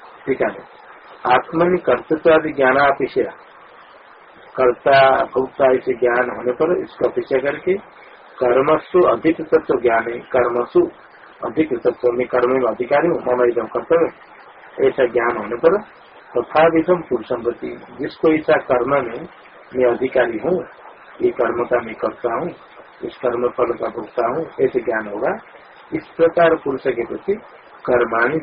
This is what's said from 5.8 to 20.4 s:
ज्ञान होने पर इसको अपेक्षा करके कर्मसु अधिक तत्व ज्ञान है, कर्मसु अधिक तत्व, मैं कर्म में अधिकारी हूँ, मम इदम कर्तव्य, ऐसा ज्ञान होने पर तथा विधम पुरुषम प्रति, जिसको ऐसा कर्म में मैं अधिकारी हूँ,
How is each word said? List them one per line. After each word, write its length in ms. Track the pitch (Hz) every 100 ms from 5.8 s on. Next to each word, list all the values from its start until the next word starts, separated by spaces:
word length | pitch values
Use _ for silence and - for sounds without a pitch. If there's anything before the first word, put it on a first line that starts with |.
| 127 120
ज्ञान 320 | 123 120 123
होने 220 | 117 120
पर 240 | 123 156 135
इसको 300 | - - 123
अपेक्षा 300 | - 117 135
करके 340 | 139 147 - 196 - - - - - -
कर्मसु 680 | 123 123 143 151 - 180 175
अधिक 320 | 120 160 160
तत्व 360 | 160 - - 139
ज्ञान 240 | 117 113 113
है, 100 | 120 -
कर्मसु 500 | 127 123 120 120 175 175 - - - - - -
अधिक 240 | - 156 131
तत्व, 280 | - - 123
मैं 140 | 120 123
कर्म 220 | 127 123
में 140 | 131 120
अधिकारी 400 | 110 123 143 170
हूँ, 120 | 143
मम 200 | 123 123
इदम 220 | 120 117 110
कर्तव्य, 340 | 123 - 170 165 - - - - - - - 135
ऐसा 200 | 120 123
ज्ञान 260 | 117 120 117
होने 200 | 104 120
पर 200 | 165 202 - - - - -
तथा 300 | 123 110 151 165
विधम 260 | 165 160 180 -
पुरुषम 340 | 120 - 123
प्रति, 280 | 117 120 123 107 - -
जिसको 340 | 143 - 160
ऐसा 240 | 156 151 147
कर्म 280 | - 123 120 139
में 160 | 123 120 165 - - - -
मैं 140 | 123 123
अधिकारी 500 | 120 131 131 120
हूँ, 200 | 110